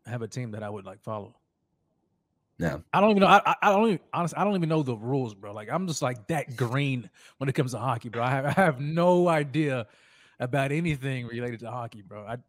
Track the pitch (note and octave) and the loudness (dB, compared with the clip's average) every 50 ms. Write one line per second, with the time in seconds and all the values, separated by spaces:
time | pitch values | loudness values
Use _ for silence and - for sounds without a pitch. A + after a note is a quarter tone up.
0 | - - A#2+ B2 A2+ G#2 - B2+ B2 A#2 G#2 G#2+ G#2+ G#2 G#2+ G#2 F#2+ F#2+ F#2+ - | -14 -10 -8 -8 -8 -8 -8 -8 -8 -8 -8 -8 -8 -8 -10 -10 -12 -14 -16 -14
1 | - - A2 G#2+ G2 G#2 - _ _ _ _ _ _ _ _ _ _ _ _ _ | -10 -10 -8 -8 -10 -12 -16 _ _ _ _ _ _ _ _ _ _ _ _ _
2 | _ _ _ _ _ _ _ _ _ _ _ - E2 E2 C#2 D2 - _ - E3+ | _ _ _ _ _ _ _ _ _ _ _ -4 -4 -4 -4 -4 -6 _ 0 4
3 | G3 A3 G#3+ G3 G3 F3+ F#3 G#3 - D3 E3+ - - G3+ G3+ G3 A3+ A3+ G3 D3+ | 4 4 6 6 6 8 8 8 6 4 0 2 4 4 4 4 4 2 2 0
4 | - _ - D3 F3 D#3+ - C#3+ F3+ G#3 G#3 F#3 E3+ D#3 D#3+ D#3+ D3 B2+ B2 G#2+ | -4 _ -4 -4 -4 -2 -2 -2 0 0 0 0 0 2 2 0 0 0 -2 -4
5 | A2 A#2+ C#3 C#3 C3 A2+ G#2 G2 G2+ G#2 G#2 G#2+ G#2+ G#2+ B2+ E3+ F#3+ F3+ D3+ - | -2 -2 0 0 -2 -2 -6 -10 -12 -12 -12 -10 -8 -4 -4 -4 -2 -4 -4 -2
6 | D3 B2+ B2+ A#2+ - - E3 D3+ C3+ - B2+ A2 C3 A#2 A#2+ C3+ C#3+ C#3 C3 B2 | -2 -4 -4 -4 -4 -4 -4 -4 -4 -4 -4 -2 -2 0 0 0 0 0 -2 -4
7 | A2+ - _ _ - - _ - C3 C#3 C3 - C#3 B2+ A#2+ G#2+ A2+ C3+ B2 A#2 | -6 -8 _ _ -20 -20 _ -6 -4 -2 0 0 0 -2 -2 -4 -2 -2 -2 -2
8 | - A#2+ G#2 A#2 A#2 B2+ C3+ C3+ C3+ C#3+ C3+ F#3 G3 E3+ D3 B2 C#3+ D3 D#3+ E3 | -4 -6 -4 -2 0 0 0 0 0 0 2 4 4 4 2 0 -2 -2 0 4
9 | E3+ F3+ F3+ F3+ F3 F3 E3 D#3 D3 C#3+ B2 D3+ D#3 C#3+ C3 B2+ A2 - _ _ | 4 6 6 6 6 4 4 2 2 0 0 0 0 0 0 -2 -4 -6 _ _
10 | _ _ _ _ _ _ _ - B2 B2+ A#2+ C#3+ C3+ C#3 C#3+ D#3 E3+ E3+ D3+ C3 | _ _ _ _ _ _ _ -8 -6 -2 0 0 0 0 0 0 0 0 -2 -2
11 | B2+ C#3 C3 B2+ A#2+ A#2 A#2 A#2 A#2+ B2 A#2+ A2 A2+ A2+ A#2 B2 A#2+ A2+ - G#2+ | -4 -4 -4 -4 -6 -6 -6 -6 -6 -6 -8 -8 -10 -10 -10 -8 -10 -10 -12 -16
12 | G2 F2+ G#2 G#2 G#2 G2+ A#2 B2+ - | -18 -16 -16 -14 -12 -10 -10 -10 -12